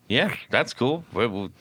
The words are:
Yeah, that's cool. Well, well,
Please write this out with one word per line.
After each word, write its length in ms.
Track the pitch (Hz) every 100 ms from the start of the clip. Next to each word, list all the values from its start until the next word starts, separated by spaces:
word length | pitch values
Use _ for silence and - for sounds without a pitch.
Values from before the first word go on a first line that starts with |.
| -
Yeah, 280 | 120 190 - -
that's 200 | 107 - -
cool. 280 | 123 170 165
Well, 180 | 98 113
well, 200 | 98 92 -